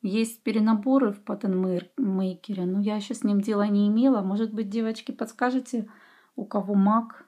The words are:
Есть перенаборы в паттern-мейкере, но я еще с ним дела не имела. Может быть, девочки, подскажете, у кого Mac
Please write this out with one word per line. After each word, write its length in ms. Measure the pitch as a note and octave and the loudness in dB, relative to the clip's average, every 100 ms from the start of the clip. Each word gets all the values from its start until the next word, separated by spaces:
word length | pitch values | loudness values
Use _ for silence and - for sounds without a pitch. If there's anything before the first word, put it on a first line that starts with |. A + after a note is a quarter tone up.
Есть 420 | G3+ G#3 A3+ - | -2 0 -2 -4
перенаборы 680 | - A3 A3 A3 C4 C4+ A#3 | -4 2 2 2 4 2 2
в 100 | G3+ | -2
паттern-мейкере, 1400 | - G3+ G3 F#3 F#3 F3+ - - A3+ F#3+ F#3+ F3+ - F#3+ | -8 -4 -2 0 0 -2 -6 -4 -2 0 -2 -6 -8 -4
но 160 | F3+ F#3+ | -2 0
я 160 | G#3 G#3+ | -2 -2
еще 160 | G3+ | -6
с 120 | A3 | -4
ним 180 | G#3+ G3+ | 0 0
дела 240 | G3+ G#3 G#3 | 2 0 2
не 220 | G3+ G#3 | 2 2
имела. 340 | G#3+ C4+ A#3+ | 4 4 2
Может 320 | F#3+ G3+ A3+ | 0 -2 -2
быть, 160 | A3 G#3 | -4 -4
девочки, 420 | A3 A3 A3 - | -2 -4 -6 -10
подскажете, 800 | C4+ - - B3 B3+ B3+ A#3 G3+ - - _ _ | -8 -10 -2 0 0 -4 -6 -8 -14 -20 _ _
у 120 | - G3+ | -12 -6
кого 280 | G#3 F#3+ | -4 0
Mac 360 | G3+ G3 A3 A3+ - | 4 4 4 0 -14